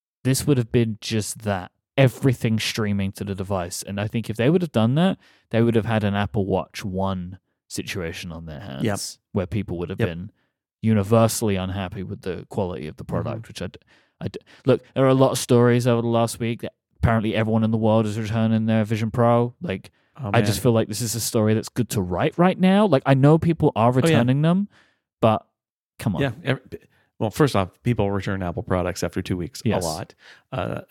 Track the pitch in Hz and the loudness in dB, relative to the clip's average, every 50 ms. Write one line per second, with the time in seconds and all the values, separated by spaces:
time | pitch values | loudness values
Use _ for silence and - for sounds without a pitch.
0 | _ _ _ _ - 123 131 - - - 147 127 117 - - 127 117 113 107 - | _ _ _ _ -2 0 0 0 2 2 2 2 0 2 2 2 2 0 -2 -6
1 | - - 113 110 104 - - - 107 107 101 92 90 - - _ _ _ _ - | -6 -4 -4 -4 -4 -4 -8 -6 -4 -4 -4 -4 -6 -10 -16 _ _ _ _ 2
2 | 135 127 - - - 135 123 - - 120 110 107 - - - - 110 104 101 101 | 4 4 2 2 0 0 0 0 0 -2 -2 -2 -2 -4 -4 -4 -2 -2 -2 -2
3 | 98 98 98 - 98 101 98 92 98 95 104 95 87 87 - - - - 98 101 | -2 -4 -6 -8 -8 -8 -6 -6 -6 -4 -4 -4 -4 -6 -8 -10 -10 -8 -6 -6
4 | 104 110 - 120 107 - 107 - 117 131 165 190 180 156 - 117 110 113 131 151 | -4 -4 -4 -4 -6 -4 -2 0 2 2 2 2 0 0 0 2 2 4 4 2
5 | 175 190 - - _ _ _ _ _ _ - 113 117 120 113 117 98 113 113 110 | 2 2 0 -4 _ _ _ _ _ _ 0 2 2 4 4 2 2 0 0 0
6 | 107 101 101 101 101 101 - 107 98 98 92 92 - - - - - 104 90 92 | 0 0 0 0 -2 -2 -2 -4 -2 0 0 -2 -2 -4 -10 -12 -10 -6 -4 -4
7 | 95 98 95 92 90 90 98 95 _ _ _ _ _ - - - - - - 104 | -2 -2 -2 -4 -6 -8 -12 -16 _ _ _ _ _ -14 -12 -10 -10 -8 -8 -8
8 | 87 82 - - - 90 82 80 85 82 76 69 57 - 67 67 - 110 101 95 | -8 -8 -8 -10 -12 -12 -12 -14 -14 -14 -14 -14 -14 -12 -8 -4 -4 -2 -2 -4
9 | - - - - _ _ - 104 92 87 - 107 95 - 92 85 87 80 95 107 | -6 -10 -14 -16 _ _ -6 -4 -4 -4 -4 -6 -6 -6 -6 -6 -6 -6 -4 -4
10 | 117 95 85 85 90 101 - _ _ _ _ _ _ _ _ _ - 113 110 107 | -4 -4 -4 -6 -10 -12 -16 _ _ _ _ _ _ _ _ _ 0 0 2 2
11 | 98 98 117 113 113 113 - - 120 107 98 92 92 92 92 101 98 90 - 101 | 2 4 4 4 4 4 2 0 -2 -2 -2 -2 -4 -4 -6 -6 -6 -8 -8 -10
12 | 92 104 104 - - 95 85 95 92 - - - 101 87 87 64 67 76 - - | -10 -10 -12 -10 -8 -8 -8 -8 -10 -8 -6 -4 -4 -4 -4 -8 -10 -10 -12 -14
13 | 82 - - 90 85 78 71 - 113 - - - - - - - _ _ _ _ | -10 -8 -6 -6 -4 -6 -8 -8 -12 -14 -12 -12 -12 -12 -12 -16 _ _ _ _
14 | _ _ _ - - 95 - - - _ - - - 139 127 - - - - 127 | _ _ _ -12 -10 -10 -10 -12 -16 _ -20 -2 0 2 2 2 0 -4 -2 2
15 | 135 131 131 131 135 127 110 120 - - 127 120 120 123 120 123 117 127 117 117 | 2 4 4 4 4 4 2 0 0 4 4 6 6 6 4 4 4 2 2 2
16 | 117 117 117 117 117 113 - - 120 113 120 110 - - - _ _ _ _ - | 2 0 0 0 0 0 -2 -4 -6 -6 -6 -6 -10 -12 -14 _ _ _ _ 0
17 | - 123 113 113 101 110 107 110 113 110 110 113 113 110 113 110 110 110 107 113 | 2 2 2 2 2 0 0 0 0 2 2 2 2 2 2 2 2 4 4 4
18 | 110 107 104 113 110 104 110 113 110 110 113 110 110 110 110 113 107 104 117 104 | 2 0 -2 -4 -4 -4 -2 0 2 2 2 2 2 2 2 2 2 0 0 -2
19 | 113 110 101 127 120 117 120 120 120 123 123 _ 175 175 95 95 - - _ _ | -2 -2 0 2 4 4 4 4 2 0 -4 _ -8 -6 -6 -8 -10 -14 _ _
20 | _ _ _ - 147 101 101 120 110 107 104 - - 127 117 113 110 - 107 101 | _ _ _ -10 -6 -2 0 2 2 2 0 2 2 2 4 4 2 0 -4 -6
21 | 120 113 104 117 107 - - 120 107 107 110 110 - - - - 117 - - 107 | -4 -4 -4 -4 -4 -2 0 2 2 4 2 2 0 -2 -4 -4 -4 -2 -2 -2
22 | 92 90 90 85 113 160 - - 175 185 180 - 180 185 190 202 214 208 151 135 | -2 -2 -2 -2 -2 0 2 2 2 2 2 2 2 4 4 4 4 4 2 2
23 | - 135 139 131 131 143 156 165 - 165 165 - - 147 - - 110 120 123 131 | 4 4 4 6 6 6 6 6 4 2 0 2 2 2 2 4 2 4 4 4
24 | 131 165 160 147 120 123 131 139 151 160 175 190 202 - _ _ _ _ _ _ | 4 4 4 4 4 2 2 2 2 2 2 2 0 -4 _ _ _ _ _ _
25 | _ _ _ _ - 113 107 - - _ _ _ _ _ _ _ _ _ _ - | _ _ _ _ 2 2 2 2 -2 _ _ _ _ _ _ _ _ _ _ -6
26 | - 120 92 - 139 135 110 - - - 131 - - _ - - - _ _ _ | -4 -2 -2 0 -2 -2 -4 -4 -4 -4 -4 -4 -6 _ -18 -18 -18 _ _ _
27 | _ _ _ - 107 107 - - 156 135 - 104 95 85 - _ - 123 120 107 | _ _ _ -6 -6 -4 0 2 0 2 2 0 -2 -2 -6 _ -4 -2 0 0
28 | 104 101 98 98 95 107 101 95 95 87 82 90 - - 95 90 87 90 85 - | 0 -2 -2 -2 -4 -4 -4 -4 -4 -6 -6 -6 -4 -2 -2 0 0 -2 -4 -4
29 | - 87 - - 92 - 98 90 87 76 - - - 110 98 98 90 82 78 85 | -6 -6 -4 -6 -4 -4 -4 -4 -6 -8 -10 -6 -2 -2 -2 0 -2 -4 -4 -6
30 | 107 - - _ _ - - - _ _ - - 87 57 - - - - | -8 -12 -16 _ _ -20 -20 -20 _ _ -8 -6 -6 -6 -6 -8 -10 -8